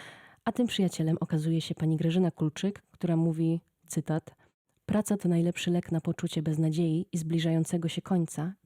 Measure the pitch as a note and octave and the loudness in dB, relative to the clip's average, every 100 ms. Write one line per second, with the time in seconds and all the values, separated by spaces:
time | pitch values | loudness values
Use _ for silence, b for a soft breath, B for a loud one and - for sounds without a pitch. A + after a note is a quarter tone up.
0 | B B B B - A#3 A#3+ - F3+ - | B B B B -4 0 0 2 0 2
1 | D#3+ D#3+ - D#3 D#3+ E3 - E3+ D#3 D#3+ | 0 0 0 0 2 0 -2 -2 0 2
2 | E3+ F3+ F3 - D#3 - G3 - _ - | 2 2 2 2 -2 -2 -4 -4 _ -6
3 | F3 E3 E3 D#3 E3 E3 - _ - E3 | 0 2 2 2 0 0 -4 _ -8 -4
4 | D3+ D#3+ - _ b b _ _ - G3+ | -2 -4 -6 _ b b _ _ -2 -2
5 | G#3+ G#3 F3 E3+ E3+ - - F3 - E3 | 0 0 2 2 2 0 0 0 0 -2
6 | E3+ E3 E3+ E3 D#3 D#3 D#3+ D#3 E3 D#3+ | -2 -4 -4 -2 -2 2 2 2 0 0
7 | - F3 D#3+ E3 E3 D#3+ D#3+ F3 E3 - | -2 -6 -2 0 2 2 0 -2 -2 -4
8 | - F3+ D#3+ - E3 G3 | -2 0 0 -4 -8 -8